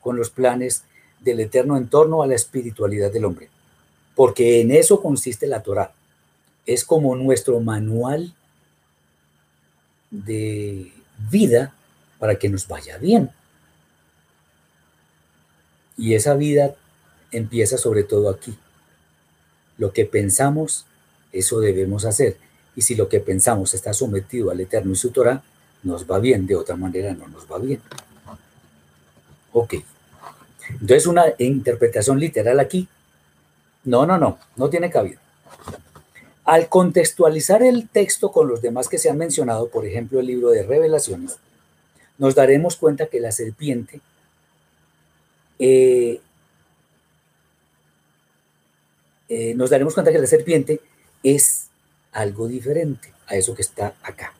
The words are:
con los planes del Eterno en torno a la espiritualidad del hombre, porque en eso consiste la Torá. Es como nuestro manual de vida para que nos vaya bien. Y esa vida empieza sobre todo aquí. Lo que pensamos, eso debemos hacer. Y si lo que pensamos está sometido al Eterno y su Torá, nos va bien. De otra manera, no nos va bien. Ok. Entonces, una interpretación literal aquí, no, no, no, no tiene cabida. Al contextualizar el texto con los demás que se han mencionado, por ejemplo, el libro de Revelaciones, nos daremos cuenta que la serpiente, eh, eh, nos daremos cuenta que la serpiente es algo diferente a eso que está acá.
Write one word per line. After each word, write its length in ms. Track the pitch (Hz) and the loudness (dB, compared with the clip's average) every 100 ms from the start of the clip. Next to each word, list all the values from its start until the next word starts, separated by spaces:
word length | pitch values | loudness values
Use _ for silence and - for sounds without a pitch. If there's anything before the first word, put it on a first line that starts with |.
con 160 | 123 123 | -6 -6
los 140 | 117 | -6
planes 540 | - 127 123 127 - _ _ _ _ | 0 0 0 -6 -8 _ _ _ _
del 200 | 127 117 | -4 -2
Eterno 360 | 110 131 131 139 | 0 0 0 -2
en 120 | 117 | 0
torno 340 | 147 156 160 | 4 4 2
a 40 | 139 | 0
la 80 | |
espiritualidad 800 | 123 - 135 117 107 104 104 101 | -2 -4 -6 -8 -6 -6 -2 -2
del 120 | 110 | -2
hombre, 240 | 104 87 - _ _ _ _ _ _ | -4 -6 -16 _ _ _ _ _ _
porque 460 | - 131 - 120 120 | 2 2 4 4 4
en 100 | 117 | 6
eso 300 | 143 160 196 | 4 6 4
consiste 460 | 165 139 - 117 143 | 2 -4 -4 -6 -6
la 160 | 117 | -6
Torá. 300 | 101 101 95 _ _ _ _ _ _ _ - | -4 -4 -4 _ _ _ _ _ _ _ -4
Es 180 | 123 | -4
como 300 | - 160 143 127 | 2 2 2 0
nuestro 440 | 131 123 - 120 | 0 0 2 0
manual 760 | 113 107 107 113 123 147 175 - _ _ _ _ _ _ _ _ _ _ _ _ _ _ _ _ _ | 0 -4 -4 -4 -2 -4 -6 -14 _ _ _ _ _ _ _ _ _ _ _ _ _ _ _ _ _
de 840 | 104 101 110 107 104 104 98 92 _ _ - 107 | -16 -10 -6 -6 -6 -8 -10 -14 _ _ -14 -2
vida 440 | 180 190 117 135 _ _ _ _ _ | 2 4 4 2 _ _ _ _ _
para 200 | 107 104 | -2 0
que 100 | 104 | -2
nos 180 | 98 - | -4 -8
vaya 320 | - - - | -14 -14 -6
bien. 320 | 170 226 135 _ _ _ _ _ _ _ _ _ _ _ _ _ _ _ _ _ _ _ _ _ _ _ _ _ _ - | 2 2 2 _ _ _ _ _ _ _ _ _ _ _ _ _ _ _ _ _ _ _ _ _ _ _ _ _ _ -8
Y 180 | 113 | 0
esa 200 | 110 143 | 0 2
vida 400 | 143 147 143 139 - _ _ _ _ _ | 0 2 2 2 -2 _ _ _ _ _
empieza 480 | 113 110 117 110 127 | -8 -6 -2 0 0
sobre 240 | 123 107 | 0 0
todo 280 | 101 104 104 | 0 0 0
aquí. 280 | 95 - 110 _ _ _ _ _ _ _ _ _ _ _ _ | -4 -10 -18 _ _ _ _ _ _ _ _ _ _ _ _
Lo 140 | 101 | -6
que 140 | 104 104 | -2 -2
pensamos, 800 | 107 101 92 139 151 156 - - _ _ _ _ | 0 -2 0 0 0 -4 -8 -12 _ _ _ _
eso 280 | 95 92 113 | -6 -4 0
debemos 440 | 107 92 95 101 | 0 0 -2 -2
hacer. 320 | 110 110 127 - _ _ _ - | -4 0 -2 -2 _ _ _ -6
Y 60 | |
si 120 | - | -4
lo 140 | 110 101 | 0 0
que 120 | 101 | 0
pensamos 540 | - 95 120 107 95 | -2 0 0 0 -2
está 180 | - - | -6 -6
sometido 580 | 104 127 98 98 123 101 | -4 -4 -4 -6 -6 -4
al 100 | 90 | -4
Eterno 320 | 92 110 95 | -4 -4 -2
y 40 | 95 | -4
su 140 | 123 | -4
Torá, 320 | 120 120 135 _ _ _ _ | 0 0 0 _ _ _ _
nos 280 | 92 85 - | -8 -8 -4
va 80 | 92 | -2
bien. 280 | 120 120 92 | 2 2 2
De 100 | 92 | -2
otra 200 | - 87 | -2 -8
manera, 360 | 92 90 101 | -6 -6 -6
no 140 | 87 80 | -8 -14
nos 220 | 78 - | -20 -14
va 80 | 95 | -10
bien. 220 | 127 143 _ - - _ - - _ _ _ _ _ _ _ _ _ _ _ | -6 -8 _ -20 -20 _ -20 -20 _ _ _ _ _ _ _ _ _ _ _
Ok. 220 | 113 110 90 - _ _ _ - - _ _ - | -2 -2 -6 -12 _ _ _ -20 -20 _ _ -14
Entonces, 360 | 127 104 131 170 | -12 4 4 6
una 180 | 170 165 - | 4 4 2
interpretación 800 | 123 135 113 - 117 113 107 135 | -2 -2 -2 0 0 0 0 0
literal 400 | 160 135 107 131 | 0 -2 2 2
aquí, 280 | 139 185 185 _ _ _ _ _ _ _ _ _ | 2 -2 -6 _ _ _ _ _ _ _ _ _
no, 220 | - 120 147 | 0 2 4
no, 120 | 185 | 2
no, 200 | 131 - _ - | 2 -2 _ -4
no 140 | 135 | -2
tiene 200 | 170 175 | -2 0
cabida. 280 | 151 98 - _ _ _ - - - _ - _ _ - _ | 0 -2 -6 _ _ _ -20 -18 -18 _ -20 _ _ -20 _
Al 240 | - 165 165 | 2 2 4
contextualizar 920 | 185 180 170 160 - 165 156 - 202 | 2 4 2 0 4 2 2 2 4
el 260 | 254 247 226 | 4 2 0
texto 440 | 220 202 - 202 | -2 0 -2 -2
con 160 | - 151 | 2 0
los 140 | 117 | 0
demás 260 | 120 117 127 | -4 -4 -4
que 100 | - | -2
se 120 | 165 | 0
han 80 | 147 | 0
mencionado, 500 | 165 160 127 113 117 | -4 -2 -2 -2 -2
por 180 | 113 107 | -4 -6
ejemplo, 340 | 120 117 131 | -6 -4 -4
el 60 | 127 | -2
libro 240 | 123 120 | -2 2
de 120 | 113 | 2
Revelaciones, 760 | 98 143 160 156 - 90 87 - _ _ _ _ _ _ _ _ | 2 2 2 2 -2 -8 -10 -16 _ _ _ _ _ _ _ _
nos 160 | 135 | 2
daremos 420 | 135 135 139 170 170 | 4 6 4 2 0
cuenta 300 | 160 143 156 | -2 0 -4
que 140 | 123 | -4
la 120 | 117 | -6
serpiente, 680 | 110 113 110 147 120 104 - _ _ _ _ _ _ _ _ _ _ _ _ _ _ _ _ | -6 -8 -8 -6 -6 -8 -18 _ _ _ _ _ _ _ _ _ _ _ _ _ _ _ _
eh, 600 | 131 131 131 127 120 120 _ _ _ _ _ _ _ _ _ _ _ _ _ _ _ _ _ _ _ _ _ _ _ _ _ _ _ _ _ _ _ | 4 6 6 4 2 -4 _ _ _ _ _ _ _ _ _ _ _ _ _ _ _ _ _ _ _ _ _ _ _ _ _ _ _ _ _ _ _
eh, 260 | 113 113 | -6 -4
nos 160 | 120 127 | -2 2
daremos 240 | 139 143 | 2 2
cuenta 180 | 160 165 | 0 2
que 60 | 131 | 2
la 80 | 131 | 4
serpiente 540 | 156 156 160 135 156 _ _ _ _ | 2 4 0 0 -4 _ _ _ _
es 440 | 135 143 - - - _ _ _ _ | 2 4 2 0 -10 _ _ _ _
algo 360 | 107 104 101 113 | -6 -6 -6 -8
diferente 640 | 127 120 151 160 135 - _ - | -8 -4 -2 -2 -6 -12 _ -6
a 100 | 101 | -2
eso 180 | 92 | -2
que 80 | 120 | -4
está 320 | - - 101 - | -10 -6 -10 -10
acá. 320 | - - - _ | -18 -16 -18 _